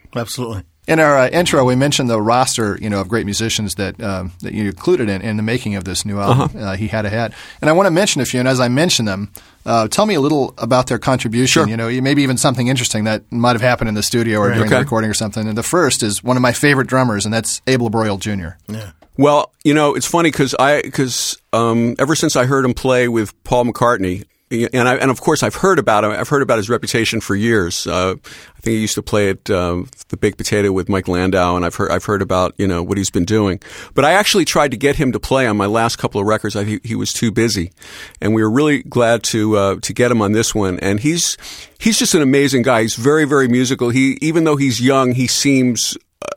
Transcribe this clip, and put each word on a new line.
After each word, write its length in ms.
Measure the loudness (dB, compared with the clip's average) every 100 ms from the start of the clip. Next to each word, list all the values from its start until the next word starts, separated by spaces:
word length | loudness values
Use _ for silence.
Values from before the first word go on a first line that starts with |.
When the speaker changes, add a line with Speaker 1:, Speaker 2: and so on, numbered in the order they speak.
| -12 -10
Speaker 1:
Absolutely. 480 | -8 -8 -8 -8 -12 _ -2
Speaker 2:
In 120 | 2
our, 160 | 4 4
uh, 120 | 4
intro, 340 | 2 2 2
we 120 | 4 2
mentioned 340 | 2 0 0
the 100 | 0
roster, 560 | 2 2 0 0 -2 -4
you 80 | -4
know, 100 | -4
of 60 | -2
great 180 | -2 -2
musicians 500 | -4 -4 -4 -4 -6
that, 260 | -6 -6
um, 300 | -8 -6 -8 -12
that 120 | -10
you 120 | -4 -4
included 440 | -2 0 0 0
in, 120 | -2
in 160 | -4 -4
the 60 |
making 320 | -2 -2 -4 -6
of 80 |
this 220 | -6 -6 -6
new 140 | -2
album, 220 | 2 2 0 -4
Speaker 3:
Uh-huh. 140 | -6
Speaker 2:
uh, 40 | -4
He 120 | -4
Had 180 | -4 -4
a 40 |
Hat. 240 | -4 -6 -8 -20 -4
And 80 | 0
I 40 |
wanna 180 | 2 2
mention 280 | 2 0 -2
a 60 | -2
few, 140 | 0
and 100 | 0
as 100 | 2
I 80 | 2
mention 380 | 2 0 0 -2
them, 260 | -4 -8 -14 -20 _ -2
uh, 220 | 0 0
tell 200 | 0 2
me 80 | 2
a 40 |
little 360 | 2 0 -2 -4
about 300 | 0 2 2
their 100 | -2
contribution, 640 | 0 0 0 0 2 2
Speaker 3:
Sure. 80 | 2
Speaker 2:
you 80 | 0
know, 240 | -2 -2
maybe 220 | 0 2
even 120 | 2 2
something 320 | 0 2 0
interesting 360 | 0 -2 -2
that 200 | 0 -2 -4
might 220 | 0 2
have 80 | 2
happened 280 | 2 0 -2
in 60 | -2
the 80 |
studio 360 | -2 0 0 2
or 80 | 2
Speaker 1:
Right. 80 | 2
Speaker 2:
during 140 | 2
the 40 | 2
Speaker 3:
Okay. 80 |
Speaker 2:
recording 260 | 2 0 0
or 40 |
something. 340 | -2 -4 -4 -4
And 80 | -4
the 60 |
first 380 | 0 2 2 2
is 220 | -2 -4
one 120 | -2 2
of 60 |
my 100 | 2
favorite 360 | 2 2 2 2
drummers, 380 | 0 2 0 -2
and 80 |
that's 280 | -2 -4 -4 0
Abel 240 | 0 2
Broyles 280 | 0 0 -2
Junior. 380 | -4 -6 -8 -12 -14
Speaker 1:
Yeah. 220 | -14 -14 -20 _ 2
Speaker 3:
Well, 340 | 4 4 0 _
you 120 | 2 4
know, 180 | 2
it's 140 | 0 0
funny 240 | 2 2
'cause 240 | 2 -2 2
I, 220 | 2 2 -2
'cause, 460 | -4 -2 -2 -6 -8 _
um, 420 | 0 2 2 0 0
ever 160 | 0 2
since 200 | 2 2
I 100 | 2
heard 180 | 2 0
him 80 |
play 340 | 0 0 2 2
with 240 | 0 -4 -8
Paul 220 | -2 0 0
McCartney, 580 | 2 0 2 -2 -4 -10 _ _
and 340 | -4 0 2 2
I, 60 | 2
and 140 | 0
of 120 | 0
course 220 | 0 0
I've 120 | -2 0
heard 240 | 2 2
about 240 | 2 2
him. 80 | 2
I've 160 | -2 -2
heard 140 | 0
about 160 | 2 0
his 100 | 0
reputation 520 | -4 -2 -2 -2 -4
for 140 | -2 -2
years. 500 | 2 2 0 -4 -4
Uh, 280 | -2 -2 -4
I 440 | -12 -20 -20 -10
think 140 | -4 -2
he 60 |
used 140 | -2 -4
to 60 |
play 280 | -2 0 0
at, 200 | -2 -2
uh, 340 | -2 0 -4 -6 -16 -12
the 80 | -4
Baked 200 | -4 -2
Potato 360 | -2 0 2
with 160 | 0 -2
Mike 180 | -2 0
Landau, 480 | 0 2 2 2 0
and 80 | -2
I've 100 | -2
heard, 140 | -2
I've 140 | -2
heard 180 | -2 -2
about, 320 | 0 0 0 -2
you 100 | -2
know, 160 | -2
what 140 | -2 -2
he's 120 | -2
been 140 | -2
doing. 380 | 0 2 0 -2 -10 -20 -6
But 100 | 0
I 80 | 2
actually 320 | 4 2 2
tried 280 | 2 0 0
to 60 | 0
get 200 | 0 2
him 160 | 0
to 60 | -2
play 260 | 0 0 2
on 80 | 0
my 120 | 0
last 280 | 0 0 -2
couple 220 | -4 -2
of 80 | 0
records. 300 | 0 -2 -4
I, 80 | -4
he, 140 | -6
he 120 | -6 -6
was 180 | -4
too 180 | -2 -2
busy, 400 | 2 0 0 -6 -10 -20 -20 -20 -6
and 140 | 0
we 80 | 2
were 80 | 2
really 320 | 2 2 0
glad 400 | -2 0 2 2
to, 320 | 0 -2 2 2
uh, 200 | 2 0
to 100 | -4
get 180 | 0 2
him 100 | 2
on 120 | 2
this 200 | 2 0
one. 260 | -2 -2 -2
And 200 | -2 0
he's, 380 | 0 -2 -4 -6 -12 -18 -20 _
he's 180 | 0 0
just 160 | 2
an 80 | 2
amazing 420 | 4 4 4 2
guy. 180 | 2 2
He's 140 | 0 0
very, 280 | 2 2
very 240 | 4 2 2
musical. 420 | 2 0 0 0
He, 280 | 2 2 0
even 220 | 0 2
though 140 | 2 2
he's 240 | 0 2
young, 320 | 2 2 2
he 140 | 0 -2
seems, 680 | 0 2 2 2 0 -4 -6 -16 _
uh, 60 | -12